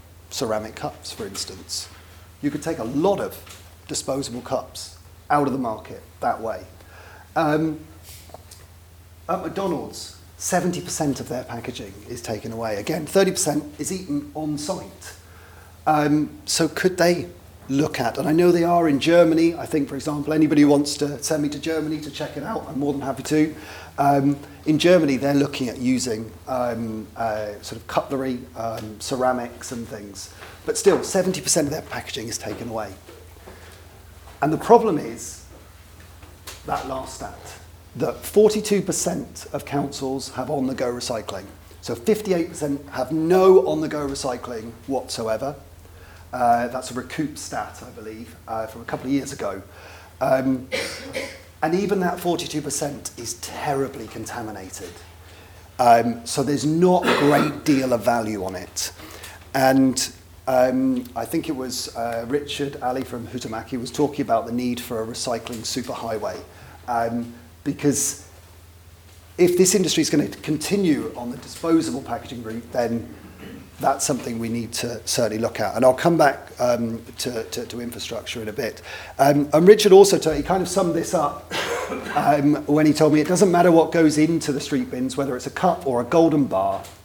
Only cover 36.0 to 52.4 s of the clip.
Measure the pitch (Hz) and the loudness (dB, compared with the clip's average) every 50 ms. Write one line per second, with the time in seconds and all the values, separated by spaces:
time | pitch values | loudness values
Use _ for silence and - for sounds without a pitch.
36 | - - - - - - - - - - - - - - 139 139 135 135 131 131 | -20 -20 -20 -20 -20 -20 -20 -20 -18 -18 -18 -14 -8 -6 -6 -6 -4 -6 -8 -8
37 | 131 - - - 127 104 - - - - - - - - - - - - - 117 | -8 -10 -12 -12 -14 -14 -14 -16 -18 -18 -18 -20 -20 -20 -20 -20 -20 -14 -8 -4
38 | - - - - - - - 208 214 208 214 214 208 - 202 190 - - 151 - | -4 -4 -4 -6 -6 0 4 6 6 6 6 2 0 0 0 0 0 -2 -4 -2
39 | - 175 170 - - - - - - - - 135 - - 139 143 139 - - - | -2 -4 -4 -4 -8 -10 -12 -16 -14 -10 -10 -10 -8 -4 -4 -2 -2 -4 -6 -6
40 | 135 131 135 135 131 - - 127 127 127 156 139 127 131 127 - 131 123 123 120 | -6 -6 -6 -6 -8 -8 -8 -8 -6 -4 -2 -2 -2 -2 -2 -2 -4 -4 -4 -4
41 | - - 120 110 98 - 98 95 95 - - - - - - - - - 120 - | -4 -6 -6 -6 -6 -8 -10 -12 -12 -14 -18 -20 -20 -20 -20 -14 -8 -8 -8 -4
42 | - 220 208 214 214 202 180 170 165 - - - 151 143 139 139 - - - 131 | 0 0 0 0 0 -2 0 0 -2 -4 -6 -6 -4 -4 -4 -4 -6 -8 -6 -6
43 | 127 - 160 160 160 165 185 185 190 190 185 185 190 - 156 156 156 143 151 147 | -4 -2 -2 0 2 4 4 6 8 10 8 8 8 4 0 -2 -2 -4 -4 -4
44 | 143 135 139 135 - 131 123 120 - 123 120 113 107 117 113 - - 135 139 - | -4 -4 -6 -4 -4 -4 -4 -6 -6 -8 -10 -10 -10 -12 -14 -14 -8 -4 -4 -4
45 | 131 - - - 113 110 110 110 131 139 143 - - - - - - - - - | -4 -6 -6 -4 -2 -2 -2 -2 -2 -6 -8 -8 -14 -20 -20 -20 -20 -20 -20 -20
46 | - - - - - - 127 123 123 120 120 120 123 120 127 127 - - 120 127 | -20 -20 -20 -20 -16 -8 -4 2 4 4 4 4 2 -2 -4 -6 -8 -6 -8 -8
47 | 120 - - - 151 139 - - - - 135 113 104 101 - - 113 107 - 117 | -8 -8 -4 -4 -4 -4 -6 -8 -12 -8 -6 -8 -8 -8 -10 -16 -16 -16 -16 -14
48 | 107 110 110 110 120 - - - - - 113 110 110 110 - 117 117 - 156 151 | -14 -14 -12 -14 -14 -16 -18 -16 -10 -8 -6 -6 -6 -8 -10 -14 -12 -8 -8 -6
49 | 127 131 143 139 123 - - - 113 98 95 98 95 - - - - - - - | -2 -2 -2 -2 -2 -4 -8 -8 -6 -6 -8 -8 -12 -16 -20 -20 -20 -20 -20 -20
50 | - - - - - - 131 131 127 135 131 123 - - - - - - - - | -20 -14 -6 -2 0 2 2 2 2 2 0 -2 -4 -6 -6 -6 -6 -6 -8 -12
51 | - - - - - - - - - - - - 156 160 170 190 202 180 202 190 | -12 -10 -10 -10 -10 -10 -12 -16 -20 -20 -10 -4 -2 0 0 0 0 0 0 0
52 | 180 175 - - - 175 165 160 | 0 0 -2 -2 -2 -2 -2 -2